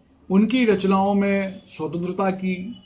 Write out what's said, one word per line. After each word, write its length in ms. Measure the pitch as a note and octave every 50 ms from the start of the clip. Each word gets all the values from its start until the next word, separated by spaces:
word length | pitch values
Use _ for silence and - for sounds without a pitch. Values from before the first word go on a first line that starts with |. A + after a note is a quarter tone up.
| _ _ _ _ _ -
उनकी 340 | F#3 G3 A3 - B3 C4 B3
रचनाओं 480 | A3 G3 F#3+ F#3+ F#3+ F#3+ G3 G3 G3+ G3+
में 480 | G3 G3+ G3+ G3 G3 G3 F#3+ F#3+ - -
स्वतंत्रता 640 | - - - D#3 D3 D#3 E3+ F3 F3+ F#3 G#3 G3 F#3+
की 520 | F#3 F#3+ F#3 F#3 F#3 F3 F#3+ A3+ A#3+ - -